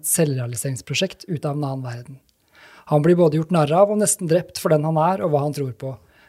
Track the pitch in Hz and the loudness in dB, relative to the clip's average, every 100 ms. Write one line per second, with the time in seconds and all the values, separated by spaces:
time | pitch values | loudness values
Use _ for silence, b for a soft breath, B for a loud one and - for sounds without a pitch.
0 | - - 151 127 120 120 139 123 - 139 | -4 0 0 0 -6 -6 -6 -8 -6 -4
1 | 185 - - 151 151 143 139 135 127 120 | -4 -6 -10 -6 -6 -4 -6 -6 -10 -12
2 | 123 135 _ _ b b b b b 151 | -16 -20 _ _ b b b b b 2
3 | 160 175 165 156 156 175 139 170 202 214 | 4 4 4 2 0 0 2 4 4 2
4 | 196 - 170 175 - - 175 156 156 156 | 0 -2 0 0 0 -4 2 2 2 2
5 | 165 190 185 143 147 143 131 - 135 127 | 2 0 0 0 -2 -4 -6 -8 -12 -12
6 | b b | b b